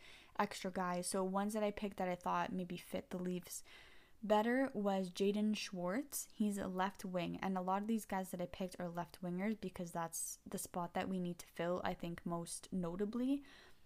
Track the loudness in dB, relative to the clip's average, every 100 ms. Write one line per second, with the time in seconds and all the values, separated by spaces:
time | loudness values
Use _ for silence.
0 | -18 -20 -12 0 0 0 -4 0 0 0
1 | 0 2 2 2 0 2 0 0 -4 -2
2 | 0 0 0 0 0 -2 -2 -6 -4 -6
3 | -4 -4 -2 -2 -4 -10 -12 -18 -20 -20
4 | -20 -6 6 6 8 4 4 2 2 2
5 | 0 2 4 4 4 2 -2 -2 0 0
6 | -2 -6 -6 0 2 2 0 0 0 -2
7 | -2 0 0 -2 0 0 2 2 2 0
8 | 2 -2 -2 -4 -4 -2 -4 -2 -4 -2
9 | -4 -4 -4 0 0 0 -4 -6 -4 -2
10 | -2 -4 -6 -8 -6 -6 -4 -4 -2 0
11 | 0 0 0 -4 -10 -2 2 2 0 -2
12 | -4 -4 -2 -2 -2 -8 -4 -2 0 0
13 | 0 2 2 2 0 -18 -20 -20